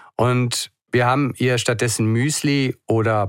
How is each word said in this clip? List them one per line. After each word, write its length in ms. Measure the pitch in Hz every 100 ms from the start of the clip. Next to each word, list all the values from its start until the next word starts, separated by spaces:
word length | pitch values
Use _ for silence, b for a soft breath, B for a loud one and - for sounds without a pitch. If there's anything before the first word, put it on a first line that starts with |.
| B -
Und 520 | 123 123 120 - - _ _
wir 140 | 123 120
haben 280 | 135 135 -
ihr 200 | 123 123
stattdessen 500 | - 113 120 - 110
Müsli 680 | 117 147 156 147 143 131 - -
oder 400 | 113 113 107